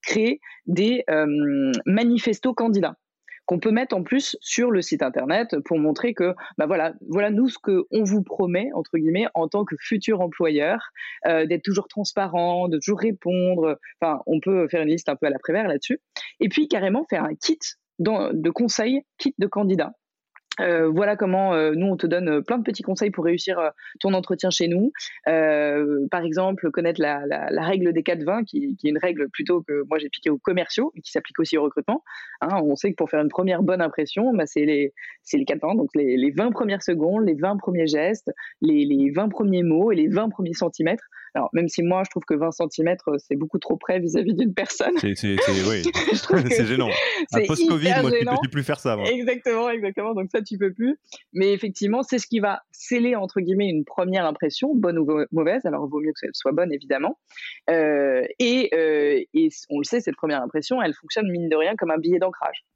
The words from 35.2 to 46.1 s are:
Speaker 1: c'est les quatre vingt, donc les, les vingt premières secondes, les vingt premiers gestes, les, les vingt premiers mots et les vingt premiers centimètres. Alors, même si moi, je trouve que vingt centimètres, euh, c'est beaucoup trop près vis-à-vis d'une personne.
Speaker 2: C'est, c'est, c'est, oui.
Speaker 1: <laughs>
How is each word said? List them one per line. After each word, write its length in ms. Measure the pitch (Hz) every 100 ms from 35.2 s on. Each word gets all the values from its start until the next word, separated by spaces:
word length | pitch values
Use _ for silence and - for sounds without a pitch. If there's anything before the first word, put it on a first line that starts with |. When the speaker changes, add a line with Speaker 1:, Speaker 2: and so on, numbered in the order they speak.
Speaker 1:
c'est 140 | - 147
les 80 | 135
quatre 160 | 147
vingt, 140 | 156 214
donc 160 | - 156
les, 220 | 139 127
les 140 | 139
vingt 200 | 139 233
premières 320 | 214 220 196
secondes, 420 | - 165 156 208 208
les 100 | 147
vingt 200 | 180 202
premiers 320 | 196 175 160
gestes, 420 | 151 165 214 - - - -
les, 240 | 160 151 143
les 260 | 139 139
vingt 180 | 147 214
premiers 340 | 190 208 185
mots 300 | 175 160 214
et 20 | 180
les 140 | 156
vingt 200 | 175 220
premiers 240 | - 175
centimètres. 520 | 170 175 - 160 226 - - - 143
Alors, 140 | 127
même 140 | 165 170
si 160 | -
moi, 180 | 170 185
je 60 | 190
trouve 140 | 180 -
que 60 |
vingt 180 | 151 165
centimètres, 580 | 156 165 - 165 180 -
euh, 80 | 147
c'est 160 | _ 143
beaucoup 240 | 156 170
trop 180 | - 160
près 220 | - 185
vis-à-vis 340 | 170 165 175
d'une 200 | 185 240
personne. 440 | 185 190 - - 349
Speaker 2:
C'est, 180 | 104 98
c'est, 200 | 104 98
c'est, 300 | 554 95 92
oui. 140 | -
Speaker 1:
<laughs> 300 | 330 - 320